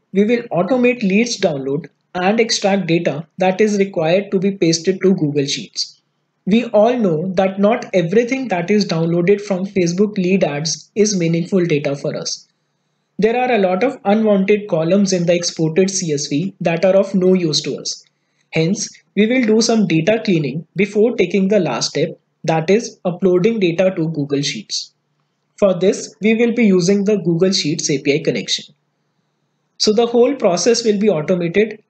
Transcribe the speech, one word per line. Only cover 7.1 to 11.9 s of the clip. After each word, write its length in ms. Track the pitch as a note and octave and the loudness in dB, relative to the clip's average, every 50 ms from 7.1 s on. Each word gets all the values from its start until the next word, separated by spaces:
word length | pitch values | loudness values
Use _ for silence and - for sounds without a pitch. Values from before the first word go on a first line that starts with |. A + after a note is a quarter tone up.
| D#3+ D3+ F3+ F#3+ F3 | 0 0 -2 -2 -2
that 240 | G3 F#3+ F#3+ F#3+ G3+ | 0 0 0 0 0
not 260 | G3 G#3 A#3+ - - - - | 2 2 2 0 -4 -2 -2
everything 540 | F#3 E3+ D#3+ G3+ A3+ B3 A#3 C4 C4 C4 A3 | -2 0 2 2 0 2 0 -2 -6 -4 -4
that 240 | F#3+ F3 E3+ F3 | -4 -4 -2 0
is 160 | G#3 G#3+ G3 - | 0 0 0 0
downloaded 540 | E3+ D#3+ E3 E3+ E3+ F3 F3 F#3 G#3 G3+ | -2 -2 0 0 0 0 2 2 2 0
from 240 | - - G3 F3+ F#3+ | 0 -4 -4 -4 -4
Facebook 520 | - - F#3+ F3 E3+ F3 F#3 G#3+ G#3 G#3 G3 | -4 -2 -2 0 0 0 0 0 0 0 -2
lead 260 | F3 F3+ G3 F#3+ F#3 | 0 0 2 2 0
ads 460 | D3+ C#3+ D3 D#3+ E3 - - - _ _ | -2 -2 -4 -6 -6 -8 -8 -12 _ _
is 200 | A3 G#3 G#3 G3 | 0 0 0 0
meaningful 480 | F3+ E3+ E3 E3 E3 E3 - G3+ F#3 F3 | 0 0 0 0 -2 -2 -2 0 0 0
data 300 | D#3 D#3 C#3+ D3 C#3+ | 0 0 -2 -2 -4